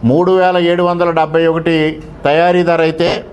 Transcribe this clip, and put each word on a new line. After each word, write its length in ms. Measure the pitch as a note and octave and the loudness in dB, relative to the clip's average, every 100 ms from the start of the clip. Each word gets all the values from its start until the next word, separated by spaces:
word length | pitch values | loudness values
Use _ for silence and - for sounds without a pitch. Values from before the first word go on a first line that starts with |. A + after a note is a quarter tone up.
మూడు 280 | A#2 C#3 F3+ | 2 2 2
వేల 260 | F#3 F3+ F3+ | 2 2 2
ఏడు 260 | E3+ F3 | 0 0
వందల 280 | F3 F3 F3 | 0 0 0
డెబ్బై 360 | E3 D#3+ D#3+ E3 | 0 0 0 0
ఒకటి 560 | E3 D#3+ E3 D#3 D#3 - - | 0 0 0 -2 -4 -14 -6
తయారీ 400 | C#3+ D3+ E3+ F3+ | -2 2 2 2
ధర 180 | E3+ E3 | 2 0
అయితే 440 | D#3+ D#3+ E3+ - - | 0 0 -2 -2 -8